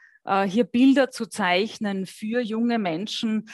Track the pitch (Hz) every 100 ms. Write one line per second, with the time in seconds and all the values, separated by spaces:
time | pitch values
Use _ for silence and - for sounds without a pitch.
0 | _ _ - 196 196 208 - 240 269 269
1 | 254 - 226 - 185 180 220 - 208 190
2 | 185 - 214 240 220 220 240 233 185 160
3 | 220 - 226 214 214